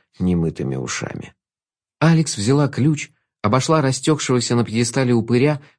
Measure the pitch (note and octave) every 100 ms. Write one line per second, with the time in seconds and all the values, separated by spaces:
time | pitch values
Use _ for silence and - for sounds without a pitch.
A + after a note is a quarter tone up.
0 | _ - F#2 E2+ E2 - C2 C2 B1 -
1 | - - - _ _ _ _ _ _ _
2 | D#3+ D#3+ D#3 - G#2 C#3+ C#3+ - D3 C#3+
3 | - _ _ _ G#2 B2+ C#3+ D#3+ C3+ B2+
4 | - D#3 - B2 - A#2+ G#2+ A2 A#2 C3+
5 | B2 A#2 A2+ B2 C#3+ D3 -